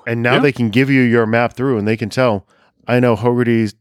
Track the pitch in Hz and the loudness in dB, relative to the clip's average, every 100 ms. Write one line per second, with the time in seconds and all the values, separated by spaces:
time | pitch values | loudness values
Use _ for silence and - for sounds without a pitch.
0 | - 117 120 143 147 131 117 107 135 135 | -6 -2 0 2 0 0 0 0 2 2
1 | 123 117 110 117 120 - 131 117 104 110 | 2 2 2 0 -2 -4 -4 -2 -2 -4
2 | 107 131 127 104 - _ _ _ - 120 | -4 -2 -2 -2 -6 _ _ _ -2 0
3 | 123 107 120 120 120 117 107 - | 2 2 0 0 0 0 -2 -6